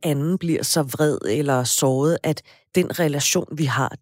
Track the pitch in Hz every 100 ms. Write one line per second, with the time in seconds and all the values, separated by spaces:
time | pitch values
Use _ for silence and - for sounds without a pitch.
0 | 165 139 156 185 170 151 - 165 135 -
1 | 151 - 87 131 143 131 123 - 135 131
2 | 151 170 160 147 - - _ 185 - -
3 | 156 143 - 185 - 151 143 120 131 -